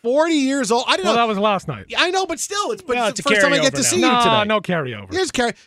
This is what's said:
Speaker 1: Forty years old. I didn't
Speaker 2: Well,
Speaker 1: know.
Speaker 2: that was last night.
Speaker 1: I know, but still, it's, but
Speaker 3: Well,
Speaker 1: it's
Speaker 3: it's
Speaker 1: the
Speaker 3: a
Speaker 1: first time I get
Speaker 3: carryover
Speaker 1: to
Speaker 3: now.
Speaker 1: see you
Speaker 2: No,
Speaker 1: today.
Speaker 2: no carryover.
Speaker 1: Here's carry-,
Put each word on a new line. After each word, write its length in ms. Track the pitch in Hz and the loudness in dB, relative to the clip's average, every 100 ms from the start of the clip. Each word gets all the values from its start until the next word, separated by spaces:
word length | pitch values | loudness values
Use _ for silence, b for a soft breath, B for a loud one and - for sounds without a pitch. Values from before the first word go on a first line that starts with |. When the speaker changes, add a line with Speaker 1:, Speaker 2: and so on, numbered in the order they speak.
Speaker 1:
Forty 340 | 233 277 330 311 | 0 2 2 2
years 360 | 262 277 226 | 2 0 0
old. 140 | 240 233 | 0 0
I 40 | 330 | 0
didn't 120 | 285 | 2
Speaker 2:
Well, 80 | 233 | 2
Speaker 1:
know. 40 | |
Speaker 2:
that 40 | 233 | 2
was 100 | 196 | 0
last 300 | 214 190 - | 0 0 -4
night. 200 | 113 95 233 | -10 -6 -2
Speaker 1:
I 140 | 330 | 0
know, 140 | 370 381 | 0 -2
but 140 | 330 | -4
still, 320 | - 403 392 | -6 -4 -4
it's, 100 | 415 | -6
but 140 | - 247 | -4 -2
Speaker 3:
Well, 120 | 247 | -2
Speaker 1:
it's 100 | 247 | -2
Speaker 3:
it's 80 | 285 | 0
Speaker 1:
the 60 | |
Speaker 3:
a 20 | 214 | 2
Speaker 1:
first 100 | 285 | 4
time 60 | |
I 80 | 285 | 4
get 140 | 269 | 2
Speaker 3:
carryover 20 | 277 | 0
Speaker 1:
to 60 | |
Speaker 3:
now. 80 | - | 0
Speaker 1:
see 60 | 359 | 2
you 40 | |
Speaker 2:
No, 200 | 262 247 | 2 4
Speaker 1:
today. 220 | 233 220 208 | 4 2 2
Speaker 2:
no 160 | 214 | -2
carryover. 520 | 180 175 135 107 95 | -2 -4 -4 -8 -8
Speaker 1:
Here's 180 | 359 359 | -4 -2
carry-, 220 | - 240 - | -2 -4 -4